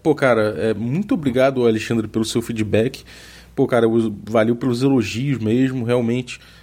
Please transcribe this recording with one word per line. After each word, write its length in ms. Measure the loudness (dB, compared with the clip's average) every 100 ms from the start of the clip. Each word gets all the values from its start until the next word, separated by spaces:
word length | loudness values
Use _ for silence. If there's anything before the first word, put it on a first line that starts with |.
pô, 120 | 0
cara, 400 | 2 2 2 2 0
é, 160 | -2
muito 400 | -2 -2 -4 -2
obrigado, 540 | -2 0 2 2 2 2
Alexandre, 420 | 2 0 -2 -2
pelo 160 | -2
seu 160 | -2 -2
feedback. 640 | -4 -4 -2 0 0 -4 -14 -20 -20 -20 -12
Pô, 120 | -2 0
cara, 200 | 2 4
o-, 300 | 2 0 -4
valeu 320 | -2 2 2 0
pelos 260 | -2 0
elogios 560 | 2 2 0 -4 -4 -2
mesmo, 460 | 0 2 0 -2
realmente. 560 | -2 0 0 -2 -4 -12 -18 -20